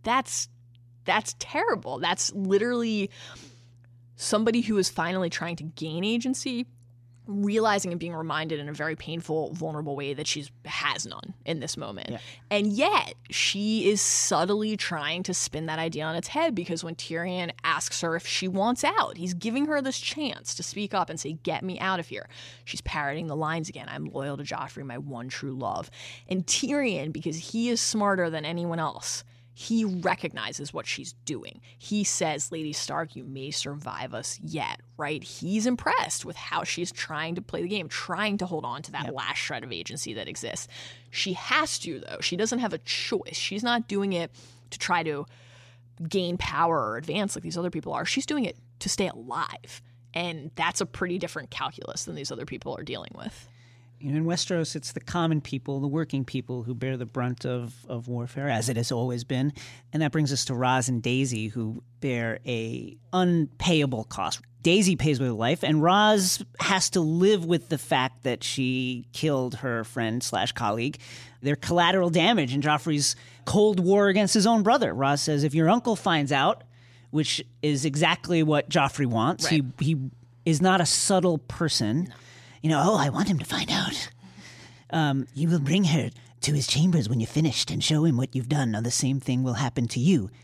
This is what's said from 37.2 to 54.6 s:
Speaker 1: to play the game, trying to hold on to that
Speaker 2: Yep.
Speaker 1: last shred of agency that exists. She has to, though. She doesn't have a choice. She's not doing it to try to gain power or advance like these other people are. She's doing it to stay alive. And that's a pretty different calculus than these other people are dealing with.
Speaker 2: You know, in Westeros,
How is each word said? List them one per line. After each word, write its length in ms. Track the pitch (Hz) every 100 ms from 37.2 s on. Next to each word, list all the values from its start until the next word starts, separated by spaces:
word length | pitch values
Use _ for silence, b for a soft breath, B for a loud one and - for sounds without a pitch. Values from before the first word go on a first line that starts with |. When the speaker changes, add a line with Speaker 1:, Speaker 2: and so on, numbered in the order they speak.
| 160 175
Speaker 1:
to 60 |
play 180 | - 160
the 60 | 175
game, 200 | 208 160
trying 520 | - - 175 214 202
to 80 | 180
hold 180 | 165 120
on 160 | 131
to 100 | -
that 120 | 139 120
Speaker 2:
Yep. 80 |
Speaker 1:
last 240 | 131 110 143
shred 260 | - 135
of 80 | 127
agency 400 | 87 - - - 107
that 120 | 78
exists. 400 | - 113 - - B B B B
She 220 | - 196
has 440 | 180 - 285 302 -
to, 200 | 170 139
though. 180 | - -
She 160 | - 175
doesn't 220 | 220 240
have 140 | 226
a 60 | 165
choice. 560 | - - - 208 - -
She's 240 | - 196
not 260 | 240 240 233
doing 260 | 202 196
it 180 | 175 165 - B B B
to 80 | -
try 240 | - 175
to 240 | 160 143 147 b b b b b b - 165
gain 260 | 196 175 175
power 420 | - 143 170 160 107
or 80 | 113
advance 380 | 165 170 202 -
like 80 |
these 140 | 165 170
other 120 | 180
people 240 | 165 -
are. 120 | 135 170
She's 200 | 269 -
doing 200 | 302 214
it 120 | - - -
to 100 | -
stay 180 | - 185
alive. 760 | - 120 127 - - - - - b b 165
And 340 | 175 160 143 -
that's 260 | 165 -
a 40 | 185
pretty 320 | - 180 180
different 320 | 170 160 120
calculus 540 | - 139 - - - -
than 100 | 156
these 160 | 135
other 160 | 127 -
people 280 | 123 147 131
are 80 |
dealing 280 | 151 123 -
with. 340 | - - - - b b b b -
Speaker 2:
You 120 | 143
know, 60 | 151
in 80 | 165
Westeros, 500 | 170 - 175